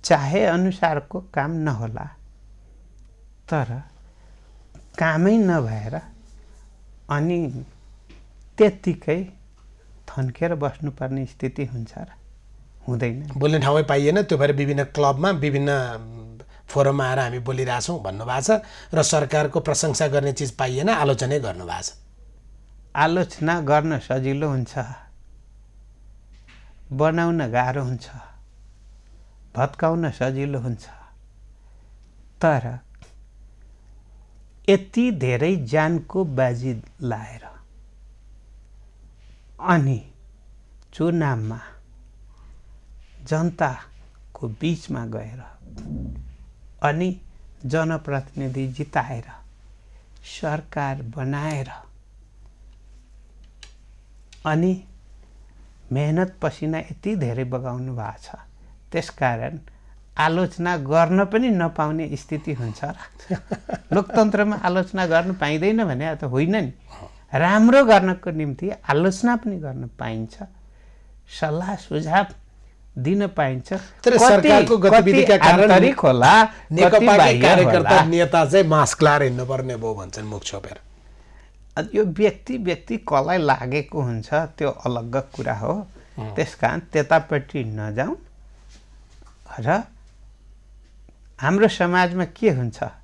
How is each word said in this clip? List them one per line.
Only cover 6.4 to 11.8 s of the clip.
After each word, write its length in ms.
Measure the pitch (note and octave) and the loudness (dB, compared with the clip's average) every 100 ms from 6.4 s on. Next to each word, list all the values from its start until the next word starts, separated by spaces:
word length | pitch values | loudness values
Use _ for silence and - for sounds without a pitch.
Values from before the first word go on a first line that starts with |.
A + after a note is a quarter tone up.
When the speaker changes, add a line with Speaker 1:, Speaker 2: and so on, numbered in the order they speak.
| - - - - - - - | -20 -20 -20 -20 -20 -20 -8
Speaker 1:
अनि 280 | C#3+ D#3+ F3 D#3 C3 C3 - - - _ - - - - - | -4 -2 -2 -4 -8 -14 -20 -20 -20 _ -20 -20 -20 -20 2
त्यत्तिकै 640 | G#3+ G3 - D#3 - E3 F#3 - - _ - - - - - | 2 2 -6 -6 -4 -4 -6 -14 -20 _ -20 -20 -20 -20 -14
थन्केर 480 | - C3 - E3+ | -6 -6 -4 -4
बस्नुपर्ने 720 | E3 C#3 - D3+ C3+ C3 C3+ C3 | -2 -4 -6 -10 -8 -8 -6 -8
स्थिति 380 | - C3 - C#3 | -8 -8 -6 -8
हुन्छ 260 | B2 | -8